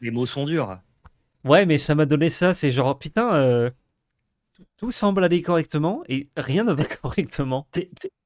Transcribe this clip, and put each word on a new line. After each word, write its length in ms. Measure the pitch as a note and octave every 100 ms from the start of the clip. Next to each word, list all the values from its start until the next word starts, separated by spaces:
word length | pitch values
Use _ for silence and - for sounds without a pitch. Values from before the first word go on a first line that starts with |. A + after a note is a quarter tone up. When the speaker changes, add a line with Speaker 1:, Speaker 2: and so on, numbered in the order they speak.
Speaker 1:
Les 100 | A#2
mots 160 | A#2+ B2
sont 200 | C#3 C#3+
durs. 340 | E3 G#2+ F#2 _ _ _ _ _ _
Speaker 2:
Ouais, 220 | - E3 F#3
mais 120 | D3
ça 160 | -
m'a 120 | D3+ D3
donné 220 | D3 D#3+
ça, 240 | - F3+
c'est 160 | - C#3+
genre, 260 | B2 C3 C3+
putain, 360 | D3+ G#3+ A#3+
euh, 360 | D#3+ C3 A#2+ A#2+ - _ _ _ _ _ _ _ _ _ _
tout 120 | A#3+
semble 320 | - G3+ G3
aller 200 | F3+ F3
correctement 600 | E3+ E3+ - D3+ D#3+ C4 -
et 200 | C3+ - -
rien 280 | C3 E3+
ne 80 | A#3
va 120 | D3
<laughs> 180 | D3 -
correctement. 640 | - - C#3 - C3 C3 -
Speaker 1:
T'es, 180 | - - -
t'es 100 | F#4+ -